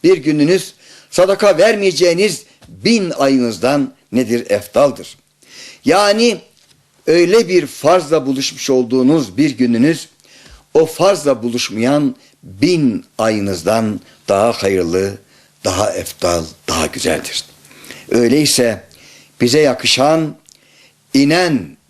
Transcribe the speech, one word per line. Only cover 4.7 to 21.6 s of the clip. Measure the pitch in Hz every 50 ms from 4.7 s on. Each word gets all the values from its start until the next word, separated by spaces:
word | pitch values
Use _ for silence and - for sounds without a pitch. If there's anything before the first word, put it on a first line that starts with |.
| - 110 143 143 123 - 87 - - _ _ _ _ _ _ _ - - - - - _ _
Yani | 139 160 196 208 202 202 220 233 240 214 165 - _ _ _ _ _ _ _ _ _ _ _ _
öyle | - 156 175 175 175 196 233 226
bir | 170 185 175 151
farzla | 131 - - - 147 175 185 165 139 160 156 135
buluşmuş | 135 135 131 135 - - - - -
olduğunuz | 135 127 123 113 123 131 127 131 156 165 135 101 90
bir | 113 151 156
gününüz, | 127 110 127 117 117 113 123 156 165 151 - - _ _ _ _ - - - - - - _ _ _
o | 156 160
farzla | 156 - - 165 196 202 156 139 143 135 113 113
buluşmayan | 120 117 123 - - 98 107 113 127 143 147 147 135 123 _ _ _ _ _ -
bin | 87 95 95 131 170 180 165 147 123 107 87 - _ _
ayınızdan | - 110 113 110 107 98 101 95 85 82 95 110 113 113 107 104 90 - - _ _ _
daha | - 101 98 107 117
hayırlı, | 113 - - 98 98 92 90 82 85 92 98 98 98 98 _ _ _ _ _ _ _ _ -
daha | 101 92 90 104 104
eftal, | 87 87 85 - - - - 87 87 85 80 80 - _ _
daha | - - - 80
güzeldir. | 78 - - - 82 80 73 - - - - - - - _ _ - - - - - - - - -
Öyleyse | - 117 120 117 127 151 151 139 - - 123 117 107 92 - _ - _ - - - - - _ _ _
bize | - 120 123 151
yakışan | 151 139 120 - - 139 - 127 135 147 160 160 160 147 - _ _ _ _ _ _ _ _ _ _ _ _ _ _ _ -
inen | 135 143 143 156 175 180 175 151 120